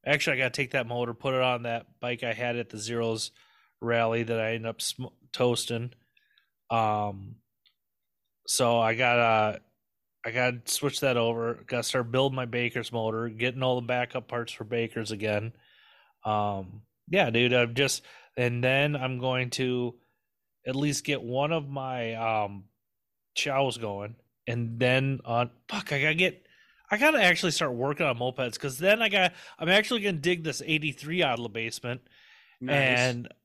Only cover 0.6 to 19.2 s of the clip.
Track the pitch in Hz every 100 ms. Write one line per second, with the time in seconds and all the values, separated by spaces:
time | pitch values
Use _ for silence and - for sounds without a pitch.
0.6 | 127 139 117 120 120 117 139 131 127 123
1.6 | 120 117 - _ 123 120 120 110 123 120
2.6 | 113 110 104 117 117 113 - - _ _
3.6 | _ - 117 117 113 113 117 113 110 117
4.6 | 113 113 - - 127 - _ - 123 117
5.6 | - 117 120 - _ _ _ _ _ _
6.6 | - 117 110 107 104 98 98 110 _ _
7.6 | _ _ _ _ _ _ _ _ - -
8.6 | 123 117 113 113 127 120 117 110 107 104
9.6 | - _ _ _ _ _ 117 117 127 123
10.6 | - - 143 - 139 120 117 117 117 117
11.6 | - 123 117 131 117 127 135 131 123 120
12.6 | 120 127 113 117 110 110 117 110 123 127
13.6 | 131 123 120 123 123 131 - 120 113 -
14.6 | 107 120 113 - 107 107 107 104 110 -
15.6 | _ _ _ _ _ _ 110 107 104 98
16.6 | 92 - - _ - 180 151 117 123 123
17.6 | 120 117 139 - - - - - 123 120
18.6 | 127 135 147 147 131 127